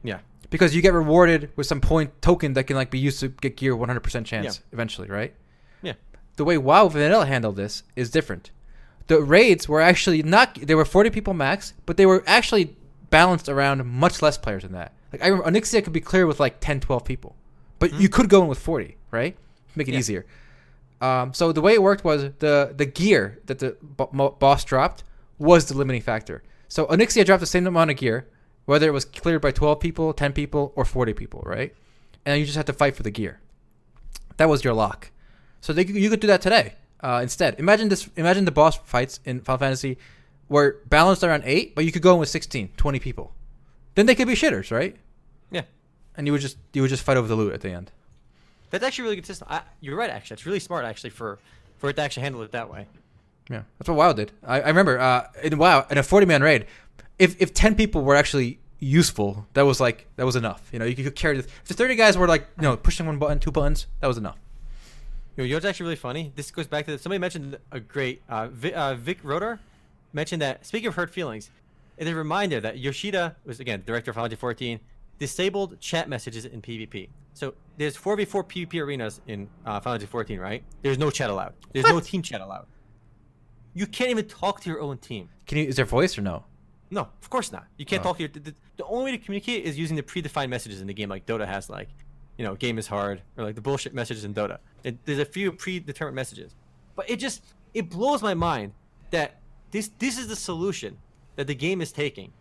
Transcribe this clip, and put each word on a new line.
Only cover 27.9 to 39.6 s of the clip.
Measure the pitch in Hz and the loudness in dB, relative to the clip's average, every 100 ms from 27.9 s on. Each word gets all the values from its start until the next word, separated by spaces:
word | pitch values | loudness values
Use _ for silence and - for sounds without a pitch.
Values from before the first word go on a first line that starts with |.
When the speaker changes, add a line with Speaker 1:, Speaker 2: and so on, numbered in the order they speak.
Speaker 2:
of | 139 | 2
gear, | 123 113 131 _ _ _ - | -2 -2 -8 _ _ _ 0
whether | 147 156 | 4 4
it | |
was | 139 | 0
cleared | - - 170 165 | -6 -4 -2 2
by | 143 | 0
twelve | - 151 151 | 2 2 2
people, | 170 160 160 | -2 -2 -4
ten | 147 143 | 0 -2
people, | 139 143 147 139 - | -2 -4 -2 -2 -2
or | 120 | -2
forty | 127 117 | 0 -2
people, | 104 107 - - | -4 -10 -12 -8
right? | 101 135 _ _ _ _ - - | -6 -8 _ _ _ _ -10 -2
And | 143 | -2
you | 147 | -2
just | 147 | -4
had | 151 | -4
to | |
fight | 131 139 131 | 2 0 2
for | |
the | 107 | -6
gear. | 107 98 - - _ _ _ _ - - - - - | -6 -8 -10 -20 _ _ _ _ -20 -16 -16 -16 2
That | 156 | 4
was | 147 | 4
your | 131 | 0
lock. | 110 104 - - _ - _ _ _ | 0 -2 -4 -18 _ -20 _ _ _
So | - | -4
they, | 156 185 | 0 0
you | 202 208 | 2 2
could | 208 | 2
do | 214 | 4
that | 185 | 4
today, | 185 220 110 - _ _ | 6 2 2 -8 _ _
uh, | 131 123 | -2 -2
instead. | 123 - 160 117 | -2 0 -2 2
Imagine | 170 208 220 | 2 4 4
this. | 185 - - | 0 -2 -2
Imagine | 165 190 185 | 2 2 2
the | |
boss | 147 156 - | 4 4 4
fights | - 120 131 - - | -2 -2 -2 -8 -10
in | 123 | -8
Final | - | -4
Fantasy | 131 | -2